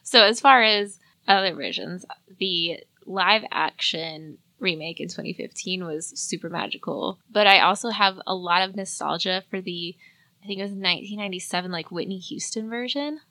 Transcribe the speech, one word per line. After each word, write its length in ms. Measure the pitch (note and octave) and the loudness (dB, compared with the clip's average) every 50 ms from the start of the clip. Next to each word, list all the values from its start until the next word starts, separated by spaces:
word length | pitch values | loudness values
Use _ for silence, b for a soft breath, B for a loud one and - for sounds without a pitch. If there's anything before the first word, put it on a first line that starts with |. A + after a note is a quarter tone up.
| B | B
So 200 | - - A#3+ G#3 | 4 6 8 8
as 160 | G#3 A#3 - | 8 6 6
far 220 | - C4+ C4 B3 | 6 8 8 8
as 380 | A3 A3 G#3 G#3 G#3 G3+ - - _ _ _ _ _ | 8 6 4 2 0 -4 -8 -14 _ _ _ _ _
other 260 | - G3 F#3+ G3 F#3 D#3 | 4 4 4 4 0 -2
versions. 520 | C#3 C3 - - - F#2 - F3 F3+ - - - - _ _ F#3+ - | -4 -6 -6 -6 -6 -8 -8 -10 -10 -12 -14 -18 -18 _ _ -8 -4
The 400 | F#3+ F#3+ F3 E3+ E3 E3+ D#3 - - _ _ _ _ | -2 -2 0 0 -2 -2 -4 -6 -12 _ _ _ _
live 380 | G#3+ F#3+ F#3+ F3+ F#3+ G#3+ A3 A3 - | -8 -4 0 4 4 4 4 2 -2
action 880 | - - D#3 - - - - - - D#3+ E3 D#3+ D#3 D#3 D#3+ D3+ - - _ _ _ - | -2 -2 -2 -2 -2 -4 -4 -4 -4 -4 -6 -8 -10 -12 -14 -16 -18 -20 _ _ _ -6
remake 400 | A3 F#3 E3 D#3 D#3 E3 E3 - | -4 -2 -2 -2 -4 -10 -8 -8
in 100 | C#3+ - | -10 -10
twenty 240 | - - - - E3+ | -10 -8 -8 -8 -8
fifteen 520 | - - - - - - F#3 F#3 F#3 F3+ | -8 -10 -12 -10 -10 -8 -6 -6 -6 -6
was 320 | E3 D3+ D#3+ E3 - - - | -6 -8 -8 -8 -10 -10 -10
super 300 | - - F3+ E3 - E3 | -8 -6 -6 -8 -8 -6
magical, 680 | E3+ E3 - - - E3+ - - C#3+ - - - F#3 - _ _ | -6 -6 -6 -6 -8 -10 -8 -8 -6 -4 -4 -4 -6 -8 _ _
but 180 | - G#3 G#3 | 2 6 8
I 120 | G3 G3 - | 8 10 10
also 280 | B2+ F3 G#3 - - A#3 | 8 6 4 2 -2 -4
have 300 | G#3+ G#3 G3+ F#3+ F#3+ F#3 - | 0 2 2 2 2 0 -6
a 80 | - F#3+ | -6 -6
lot 340 | F#3 F3+ F3 F3 F#3 F#3 | -4 0 0 2 2 2
of 80 | F#3+ F#3+ | 0 -4
nostalgia 680 | G3+ F#3+ - - - - D3 D#3 E3+ - F#3+ F#3 F#3+ F#3+ _ | -6 -8 -8 -8 -6 -4 -4 -2 -2 -2 -2 -2 -4 -4 _
for 120 | - F#3+ | -10 -8
the, 340 | F#3 F3 F3 F3 F3 E3+ F#3 _ b b b b b b b b - | -8 -8 -8 -8 -8 -10 -10 _ b b b b b b b b -12
I 40 | |
think 120 | G3+ G3+ F#3+ | -10 -8 -8
it 40 | G3 | -8
was 80 | G3+ | -8
nineteen 480 | G3+ G3 F#3+ F3+ F3 - - G3 G#3 G#3+ | -6 -2 0 0 0 -2 -4 -10 -10 -8
ninety-seven, 520 | G#3 G3 F3+ F3+ - - - F3+ F3+ F3+ | -8 -8 -8 -8 -8 -6 -6 -6 -4 -4
like, 200 | F3 E3 D#3+ - | -6 -8 -8 -8
Whitney 280 | F3+ E3+ - - G3 F#3 | -6 -6 -6 -6 -8 -8
Houston 500 | F3 - - F3+ - - - A3+ A3 A3 | -10 -10 -10 -10 -8 -8 -8 -8 -8 -6
version. 500 | A#3 A#3+ B3 B3 - C#4+ D4 D4 D4+ D#4 _ _ | -6 -6 -6 -4 -4 -4 -4 -6 -6 -10 _ _